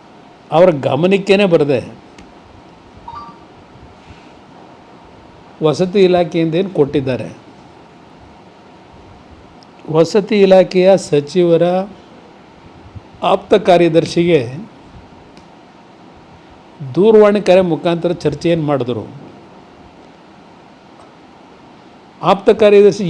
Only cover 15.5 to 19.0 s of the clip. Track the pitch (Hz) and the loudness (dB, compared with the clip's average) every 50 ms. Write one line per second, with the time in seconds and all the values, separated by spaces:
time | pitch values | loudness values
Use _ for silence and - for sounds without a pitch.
15.5 | - - - - - - - - - - - - - - - - - - - - | -20 -20 -20 -20 -20 -20 -20 -20 -20 -20 -20 -20 -20 -20 -20 -20 -20 -20 -20 -20
16.5 | - - - - - - 151 131 120 165 190 220 226 214 214 208 208 208 185 - | -20 -20 -20 -20 -20 -18 -16 -8 -2 0 2 4 6 6 6 4 2 0 0 2
17.5 | 180 185 185 175 160 143 - 175 170 170 165 170 175 - - 156 131 120 - 170 | 2 2 2 0 -2 -4 -2 -4 -4 -4 -4 -6 -6 -4 -6 -6 -6 -4 -4 -2
18.5 | 170 165 151 147 147 135 127 120 120 110 | -2 -2 -2 -2 -4 -4 -4 -6 -8 -8